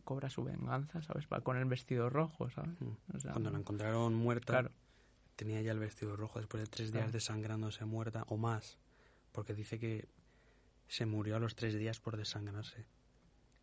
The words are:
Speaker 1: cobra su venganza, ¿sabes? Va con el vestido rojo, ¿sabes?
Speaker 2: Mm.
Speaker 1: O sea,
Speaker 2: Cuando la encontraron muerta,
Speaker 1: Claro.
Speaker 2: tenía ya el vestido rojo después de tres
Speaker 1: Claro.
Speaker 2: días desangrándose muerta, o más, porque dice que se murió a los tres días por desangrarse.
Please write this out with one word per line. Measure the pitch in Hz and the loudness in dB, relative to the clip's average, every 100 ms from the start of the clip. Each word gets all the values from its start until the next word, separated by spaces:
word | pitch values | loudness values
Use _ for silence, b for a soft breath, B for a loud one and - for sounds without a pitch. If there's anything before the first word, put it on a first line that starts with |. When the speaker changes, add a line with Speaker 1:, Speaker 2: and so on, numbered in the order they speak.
Speaker 1:
cobra | - 135 135 | -4 -2 -2
su | - | -2
venganza, | 123 - 123 131 147 170 | -2 -2 0 0 -2 -6
¿sabes? | 156 - 147 | -4 -4 0
Va | - | 0
con | - 127 | 2 2
el | |
vestido | 131 123 - 127 117 | 2 0 0 2 4
rojo, | 143 160 - 127 | 4 2 0 -4
¿sabes? | - 160 170 | -2 -4 -2
Speaker 2:
Mm. | 123 113 - 131 | -4 -6 -6 -6
Speaker 1:
O | |
sea, | 135 | -2
Speaker 2:
Cuando | 117 107 | 0 2
la | 101 | 0
encontraron | 98 104 107 113 117 | -2 0 2 4 6
muerta, | 113 117 120 - | 6 6 4 4
Speaker 1:
Claro. | 127 127 - B B B B B - | 4 4 -4 B B B B B -6
Speaker 2:
tenía | 107 110 | -2 0
ya | 110 | 2
el | 110 | 2
vestido | 107 - 107 104 | 0 -4 -4 -2
rojo | 110 113 | -4 -4
después | 107 107 | -4 -4
de | 107 | -4
tres | - 110 | -4 -2
Speaker 1:
Claro. | 110 | 0
Speaker 2:
días | 110 | 2
desangrándose | 110 - 107 107 110 110 - | 0 0 -2 0 0 -2 -2
muerta, | 110 110 113 110 113 | -2 -2 -2 -2 -2
o | 107 | 2
más, | 117 110 - - - B B B B | 2 2 -2 -18 -20 B B B B
porque | - 104 | -8 -4
dice | 107 107 113 | -4 -4 -2
que | 117 107 - - B B B B B B - | -2 -2 -6 -16 B B B B B B -8
se | - 110 | 0 2
murió | 107 107 110 | 2 2 2
a | |
los | 113 | 0
tres | - 113 107 | 0 0 2
días | 110 110 | 0 -2
por | - 107 | -4 -2
desangrarse. | 104 107 101 101 113 - - - - - - - - - | -2 -2 -4 -6 -8 -10 -14 -18 -20 -20 -20 -20 -20 -20